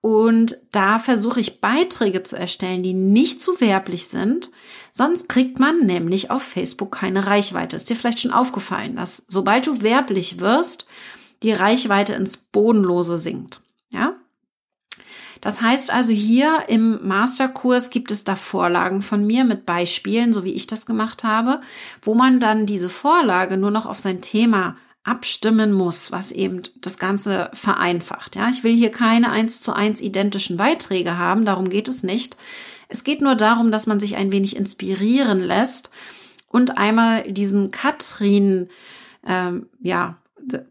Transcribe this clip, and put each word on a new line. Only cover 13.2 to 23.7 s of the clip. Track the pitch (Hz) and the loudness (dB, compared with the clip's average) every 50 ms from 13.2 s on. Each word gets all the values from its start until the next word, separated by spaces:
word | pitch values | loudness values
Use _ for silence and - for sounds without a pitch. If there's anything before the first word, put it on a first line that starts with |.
| 165 165 - 135 - - - - _ _ _ _ _ - | -4 -6 -6 -8 -10 -14 -16 -20 _ _ _ _ _ -12
Ja? | - - 226 311 381 - _ _ _ _ _ _ _ _ _ _ _ _ _ - - - - - - - - - - - - | -6 -2 -2 -2 -4 -6 _ _ _ _ _ _ _ _ _ _ _ _ _ -16 -16 -16 -16 -20 -20 -20 -20 -20 -18 -8 -4
Das | 208 208 - | -2 -2 0
heißt | 233 226 233 233 - - - | 2 2 2 2 0 0 0
also, | 240 247 226 | 0 2 2
hier | 220 208 208 220 233 254 285 311 320 302 - - | 2 2 2 4 4 4 4 4 2 0 0 0
im | 233 220 226 226 220 - - | 2 2 2 2 0 0 -2
Masterkurs | 196 196 196 233 254 - - 262 262 254 - - 247 247 247 240 - | -2 0 0 0 0 0 0 -2 -2 -4 -4 0 0 2 2 2 0
gibt | - 233 247 - | -2 -4 -4 -4
es | 208 202 - | -6 -6 -4
da | 196 190 | -4 -4
Vorlagen | 190 - - - 185 175 175 175 175 180 185 190 196 202 | -4 -6 -6 -4 0 0 2 2 0 0 0 -2 -4 -4
von | - 220 202 208 | -2 -2 0 0
mir | 208 226 254 262 | 2 2 2 2
mit | 233 208 - - | 2 2 0 -2
Beispielen, | - 175 175 175 170 - - - 196 208 233 240 233 220 | -4 -2 -2 0 -2 -2 -4 -4 -2 0 0 2 2 2
so | 202 180 | 0 -2
wie | 190 - | -4 -6
ich | - - | -6 -6
das | - 220 214 - | -6 -6 -6 -4
gemacht | - 226 214 214 226 - - - | -4 -4 -4 -4 -4 -6 -6 -4
habe, | 220 214 226 233 254 277 - - - - - - - - - | 0 0 0 2 0 -2 -2 -4 -14 -20 -18 -18 -18 -16 -8
wo | - 214 220 | -4 0 2
man | 233 254 262 254 247 | 4 4 6 4 4
dann | 233 214 220 220 214 | 4 2 2 2 0
diese | 202 208 185 175 180 | -2 -2 -4 -4 -6
Vorlage | 175 - - 294 330 233 - 208 180 180 185 180 190 | -6 -2 2 2 4 4 4 4 2 2 0 0 0
nur | 190 196 | 0 0
noch | 208 | 0